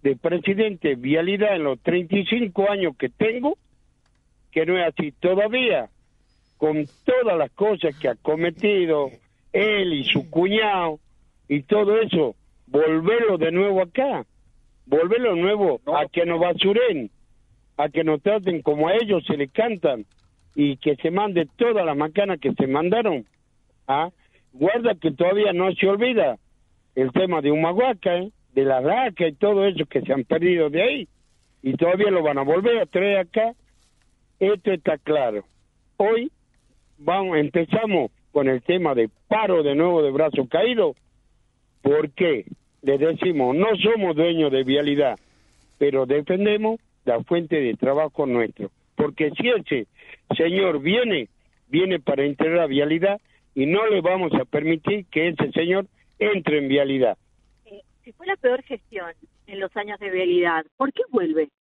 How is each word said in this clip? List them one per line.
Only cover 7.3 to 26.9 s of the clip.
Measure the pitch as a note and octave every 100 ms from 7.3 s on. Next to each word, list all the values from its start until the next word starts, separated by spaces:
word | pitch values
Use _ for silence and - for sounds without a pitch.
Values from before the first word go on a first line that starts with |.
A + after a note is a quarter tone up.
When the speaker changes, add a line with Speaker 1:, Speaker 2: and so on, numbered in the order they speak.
| F3
Speaker 1:
las | C#3
cosas | - G#3 G3+ E3 C#3+
que | C3+
ha | A#2
cometido | - D#3 E3+ E3 G#3 G3+ E3+ D#3 C#3 - _ _ _
él | F#3+ G#3 G#3 F#3
y | D3+
su | B2+ C#3+ C3
cuñado | D#3+ F#3 G#3+ A3 G3 E3+ D3+ _ _ _ _ _
y | D3
todo | C#3 G#3 G3+ A3
eso, | A3 F3 C#3 - _ _ _
volverlo | C3+ D#3 D#3+ E3 A#3 A3+ F#3
de | D#3+
nuevo | E3+ G3+ F#3+
acá, | F#3 - C4+ G3 A2+ _ _ _ _ _ -
volverlo | D3 E3+ A3+ B3
de | F3
nuevo | F3+ G#3 G3 B2 -
Speaker 2:
No. | D3
Speaker 1:
a | D3+
que | - E3+
nos | E3
basuren, | F3 E3+ F#3+ G3+ B3 E3+ A2 _ _ _ _ _ _ -
a | D3+
que | D#3
nos | D#3+ D3+
traten | G3 G#3+ F#3+ E3+
como | - D3 D#3
a |
ellos | G3+ A3+ F#3 -
se | D3+
les | C#3+
cantan | - A3+ G#3 E3 B2 G#2 _ _ _ _
y | - D3 C3+
que | - C#3+
se | E3
mande | F3 G#3 F3 D#3 _
todas | A#3+ A3
las | E3 C#3+
macanas | D#3 D#3 G3+ F3
que | C#3
se | - C3+
mandaron. | C#3 E3+ G#3+ A3 D3+ G#2+ _ _ _ _ _ -
¿Ah? | C3+ E3 _ _ _ _
Guarda | B2+ D#3+ A3+ A#3
que | F#3 D#3+
todavía | C#3 F3 G3+ G#3
no | F3 F#3+
se | F3 F#3+
olvida | G3+ A#3+ A#3 D#3 A2+ _ _ _ _ _